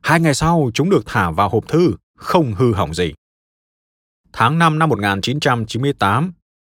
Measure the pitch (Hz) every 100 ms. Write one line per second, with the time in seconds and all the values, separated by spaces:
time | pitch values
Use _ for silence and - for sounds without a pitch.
0 | - 165 165 139 160 170 135 113 156 180
1 | - 117 90 80 98 113 - 156 175 101
2 | _ _ - 185 143 95 123 98 80 82
3 | 87 - _ _ _ _ _ _ _ _
4 | _ _ _ - 113 160 170 156 160 107
5 | 101 98 - 147 147 120 110 117 139 139
6 | 98 107 180 175 _ _